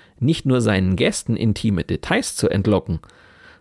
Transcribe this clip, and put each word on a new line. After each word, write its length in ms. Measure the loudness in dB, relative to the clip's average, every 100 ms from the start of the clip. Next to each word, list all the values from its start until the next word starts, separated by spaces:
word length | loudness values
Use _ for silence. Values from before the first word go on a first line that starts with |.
| -20 _
nicht 260 | -2 0 0
nur 160 | 2
seinen 340 | 2 2 2 2
Gästen 400 | 0 -2 -4 0
intime 480 | 0 0 0 -2
Details 520 | -2 -4 -2 -2 -2 -2
zu 140 | 0
entlocken, 500 | 0 2 2 0 -6 -8 -20 -20 -20 -20 -20